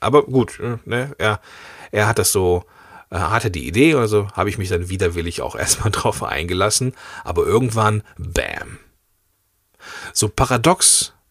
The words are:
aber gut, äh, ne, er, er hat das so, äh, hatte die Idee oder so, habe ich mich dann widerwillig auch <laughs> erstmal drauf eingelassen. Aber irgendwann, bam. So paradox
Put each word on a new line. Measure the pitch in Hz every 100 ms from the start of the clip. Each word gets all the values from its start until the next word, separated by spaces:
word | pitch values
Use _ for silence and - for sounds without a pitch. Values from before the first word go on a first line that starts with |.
aber | - 143
gut, | 139 127 110 -
äh, | 120 117
ne, | - - 139 -
er, | 107 104 - - - - -
er | 104 104
hat | 110
das | 107
so, | - 92 87 - - - - -
äh, | 90
hatte | 82 110 113
die | 87 65
Idee | 92 156
oder | 147 110
so, | 104 101
habe | - 98
ich | 101
mich | 92
dann | 90 90
widerwillig | 92 90 85 85 82
auch | 62 -
<laughs> |
erstmal | 80 - 107
drauf | - 113 -
eingelassen. | - 67 85 90 101 - 127 - - -
Aber | - 85
irgendwann, | - 107 127 113 107 107 - -
bam. | 85 85 - 50 - - - _ _ _ _ _ _ _ _ _ - - -
So | - 107
paradox | - - 123 123 185 - - - - _